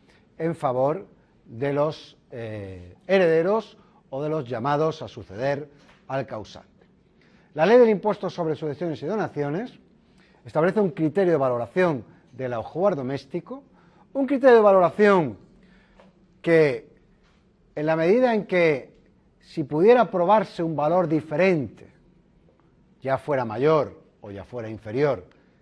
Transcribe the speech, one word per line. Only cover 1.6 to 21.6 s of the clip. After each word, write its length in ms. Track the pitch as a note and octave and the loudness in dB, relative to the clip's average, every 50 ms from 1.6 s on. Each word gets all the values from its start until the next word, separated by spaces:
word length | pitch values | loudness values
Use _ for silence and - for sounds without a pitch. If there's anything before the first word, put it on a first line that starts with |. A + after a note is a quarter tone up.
| C#3 C#3+ C#3 | -4 -2 -2
los, 440 | C#3+ D3 D#3+ D3+ - - - - _ _ _ | -2 -2 -2 -4 -8 -14 -20 -20 _ _ _
eh, 680 | C#3 A#2+ A#2 A2 G#2+ G#2 G2 F#2+ F#2 F2+ F2+ F2+ - _ _ | -16 -14 -12 -12 -12 -12 -12 -14 -14 -16 -18 -20 -20 _ _
herederos 720 | F#3 F#3+ F#3+ F3+ E3 D#3+ E3 E3+ F#3+ G#3+ A3 G#3+ - - - _ _ _ _ _ _ | 0 2 2 4 4 2 2 2 0 -2 -2 -4 -8 -16 -20 _ _ _ _ _ _
o 120 | C3+ C3+ | -10 -8
de 80 | D3+ D3+ | -6 -4
los 180 | D#3 D#3+ B2+ | -4 -6 -6
llamados 540 | A#2 B2+ A2 A#2+ C#3+ D3 D3 D#3 D#3 D3 - | -6 -8 -6 -2 -2 0 0 0 -2 -4 -6
a 60 | B2 | -12
suceder 600 | G2+ - A2+ G2 - F#2+ G#2+ C3 C#3 C#3+ C#3+ D3+ C#3+ - _ _ - _ _ _ | -16 -16 -16 -18 -14 -10 -6 -4 -4 -4 -4 -8 -12 -18 _ _ -20 _ _ _
al 180 | - C3 C3+ - | -8 -8 -8 -8
causante. 420 | - B2 G#2+ F#2+ - - - - _ _ _ _ _ _ _ _ _ _ _ _ _ _ _ _ _ - | -8 -10 -12 -14 -14 -18 -20 -20 _ _ _ _ _ _ _ _ _ _ _ _ _ _ _ _ _ -2
La 120 | D3+ D#3+ | 0 4
ley 120 | G3 A#3 | 6 6
del 120 | B3+ A#3+ A3 | 6 6 6
impuesto 400 | G#3 F3 G#3 G#3 G3 - G3 F3 | 4 0 -2 -2 -4 -4 -6 -8
sobre 260 | - F3+ E3+ D#3 D3 | -6 -4 -4 -4 -4
sucesiones 460 | - D#3 D3+ C3+ - F3 E3+ C#3+ G#2+ | -6 -6 -8 -8 -6 -6 -8 -6 -8
y 40 | C#3 | -8
donaciones 760 | D#3+ G#3+ G#3+ E3+ D3 - D3 C#3+ C#3+ D3+ F#3+ B3 - - - _ _ _ _ _ _ _ _ _ _ _ _ - | -6 -6 -6 -6 -6 -6 -6 -6 -4 -4 -6 -8 -10 -14 -20 _ _ _ _ _ _ _ _ _ _ _ _ -16
establece 340 | A#2 - D3+ E3 F#3+ F#3 G#3+ | -6 -2 0 0 0 2 0
un 120 | G3+ F3 | 0 0
criterio 420 | C#3 E3 D#3+ D3 - G3+ F#3+ F3 E3 | 0 -2 -2 0 0 2 2 2 2
de 40 | |
valoración 680 | C#3 C3+ B2+ B2 A#2+ A#2 - - F3+ F#3 E3+ D3 A#2 G2 - - _ _ _ | 2 2 0 -2 -2 -4 -4 0 0 0 2 0 -2 -6 -12 -20 _ _ _
del 220 | B2 A#2 C3 B2 A#2+ | -12 -10 -8 -6 -6
ajuar 420 | A2+ G#2+ - - D#3 F#3+ G3+ F#3 | -8 -8 -8 -4 -2 0 0 0
doméstico, 680 | C#3+ B2 B2+ C#3 C3 - - - F3 - - B3+ C#4+ - _ _ _ _ _ _ _ _ _ - | -2 -4 -6 -8 -8 -10 -10 -10 -10 -10 -12 -16 -18 -18 _ _ _ _ _ _ _ _ _ -6
un 120 | C#4 C#4 | -4 -2
criterio 300 | B3 C#4+ A#3+ C4+ C4 A#3+ | -2 0 4 6 8 8
de 60 | A3+ | 8
valoración 760 | G#3 G3+ G3 F#3 F3 D#3+ - G3+ G#3+ G#3 G3 F3+ D3+ A#2+ G2+ - - - _ _ _ _ _ _ _ _ _ - - _ _ _ _ _ _ _ | 8 6 6 6 4 4 4 4 4 6 6 4 2 0 -4 -10 -18 -20 _ _ _ _ _ _ _ _ _ -20 -20 _ _ _ _ _ _ _
que, 480 | - E3+ E3 D#3+ D#3 C#3+ A#2+ A2 - - _ _ _ _ _ _ _ _ _ _ _ _ _ _ _ _ _ | 0 2 4 4 4 4 2 -2 -8 -16 _ _ _ _ _ _ _ _ _ _ _ _ _ _ _ _ _
en 100 | D3+ D3+ | -4 -2
la 100 | D#3+ D#3+ | -2 0
medida 380 | E3 D#3+ F3 G#3+ B3+ B3+ A#3+ A3 | 0 2 2 2 2 2 2 0
en 120 | G#3 E3+ | -2 -2
que 460 | - F#3 F3+ E3+ D#3+ D3 B2 G#2+ - - _ _ _ _ _ _ _ _ _ | 0 0 2 2 2 2 0 -4 -12 -20 _ _ _ _ _ _ _ _ _
si 240 | _ - - E3 D3 | _ -12 -8 -8 -6
pudiera 460 | B2+ D3 D#3 F#3 A3+ B3 B3 G#3+ D#3 | -4 -2 2 4 6 6 6 4 0
probarse 540 | F#3 F3+ E3+ F#3 G#3 G#3+ F#3+ - - - E3 | 0 0 2 4 2 2 2 -2 -6 -6 -6
un 120 | E3 D#3 | -4 -4
valor 320 | C#3+ D3 D#3 E3+ F#3 F3 | -2 -2 0 0 0 0
diferente, 840 | D3 D#3+ D3+ D3 - D3+ D#3 F#3 G3 F3+ D3+ | 0 -2 -4 -4 -4 -2 0 2 2 2 0